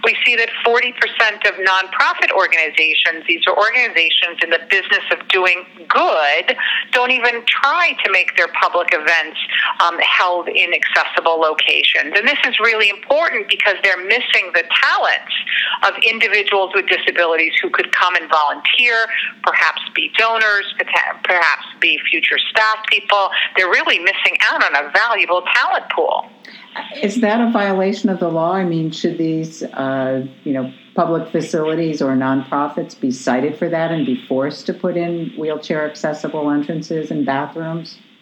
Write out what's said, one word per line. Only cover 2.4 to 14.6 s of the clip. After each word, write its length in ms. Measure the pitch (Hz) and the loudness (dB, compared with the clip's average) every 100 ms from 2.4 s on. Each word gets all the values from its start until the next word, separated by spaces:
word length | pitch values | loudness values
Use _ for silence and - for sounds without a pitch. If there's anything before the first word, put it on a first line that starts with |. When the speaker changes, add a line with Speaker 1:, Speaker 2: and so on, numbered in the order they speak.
| 175 165 160 147 156 151 170 160 156 | 2 2 0 0 2 2 0 -2 -2
Speaker 1:
these 180 | 165 190 | 0 2
are 80 | 190 | 2
organizations 880 | 214 233 240 165 165 156 175 160 | 2 2 2 2 2 2 0 -2
in 60 | 165 | 0
the 100 | 170 - | 0 0
business 360 | 196 185 202 - | -2 2 0 0
of 140 | 175 - | -4 0
doing 340 | 190 185 180 180 - - | 2 2 2 -4 -20 0
good, 720 | 262 349 190 147 156 180 254 - - - | 2 4 2 2 2 0 -2 0 -2 0
don't 200 | - 247 | 0 2
even 340 | 254 240 233 233 | 2 0 0 -2
try 480 | - 277 330 339 262 | 0 2 2 0 0
to 80 | - | 0
make 240 | 190 175 - | 0 0 0
their 140 | 170 - | 0 0
public 300 | 185 175 170 | 0 2 0
events, 480 | 170 151 165 156 156 - - - - | 0 2 0 0 -6 -4 -2 -2 2
um, 160 | 175 151 | 0 2
held 480 | - - 190 175 170 | 0 2 2 0 -2
in 240 | - 175 | 0 0
accessible 680 | 160 - 180 156 - 165 165 | 0 0 0 0 0 2 2
locations. 720 | 160 156 - 147 - - 143 - | 2 2 2 2 2 0 0 0
And 100 | 247 | 0
this 120 | 285 269 | 0 0
is 140 | - | 2
really 300 | 226 220 220 | 2 2 0
important 580 | - - 285 330 240 202 | 0 0 2 2 -2 -2
because 280 | 202 208 196 | 0 0 2
they're 200 | 190 180 | 0 0
missing 480 | 185 233 - 214 190 | 0 -2 2 0 0
the 140 | 175 | -2